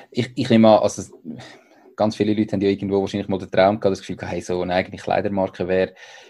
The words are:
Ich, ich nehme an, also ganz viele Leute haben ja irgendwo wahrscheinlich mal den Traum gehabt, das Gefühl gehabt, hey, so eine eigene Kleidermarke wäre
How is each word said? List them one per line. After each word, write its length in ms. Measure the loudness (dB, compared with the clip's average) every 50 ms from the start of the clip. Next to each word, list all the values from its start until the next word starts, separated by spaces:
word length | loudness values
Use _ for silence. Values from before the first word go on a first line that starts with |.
| -20 _
Ich, 200 | -6 -6 -6 -4 -4
ich 140 | -6 0 2
nehme 200 | 4 6 8 8
an, 140 | 8 6 6
also 200 | 2 -2 -4 -10 -12 -16 -18 _ -16 -16 -16 -18 -20 -20 -20 _ _ _ _ _ -16 _ -2
ganz 180 | -2 -2 0
viele 180 | 0 0 0 0
Leute 200 | 0 -2 -2 -2
haben 80 | 0
ja 80 | 0 0
irgendwo 320 | 0 0 -2 -2 0 0
wahrscheinlich 260 | 0 0 -4 -6 -4 -4
mal 120 | -6 -6
den 120 | -6 -4
Traum 280 | 0 2 4 4 2 2
gehabt, 100 | 0 -2
das 80 | -2 -2
Gefühl 160 | -6 -10 -10
gehabt, 180 | -10 -8 -8 -8
hey, 80 | -8
so 200 | -6 -6 -4 -4
eine 120 | -2 -2 -2
eigene 240 | -2 -2 -4 -8 -12
Kleidermarke 680 | -4 -2 -2 -2 -2 -2 -2 -2 -4 -4 -4 -6 -4 -2
wäre 280 | 0 0 0 -2 -4 -12 -20 -20 -20 -20 -20 -20